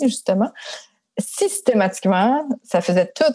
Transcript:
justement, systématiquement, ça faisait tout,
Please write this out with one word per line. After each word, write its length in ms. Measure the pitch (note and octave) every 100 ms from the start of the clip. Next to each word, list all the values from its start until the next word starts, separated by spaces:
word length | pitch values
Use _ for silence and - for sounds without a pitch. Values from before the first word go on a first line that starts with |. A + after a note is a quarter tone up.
justement, 500 | C4 - - F#3+ C#4 - - - - _ _ -
systématiquement, 1300 | - - G4+ - - G#3+ F#3+ - F#3+ F#3 A3 D4 D4 -
ça 180 | - F3
faisait 240 | F3+ F3+ F3
tout, 180 | - D#4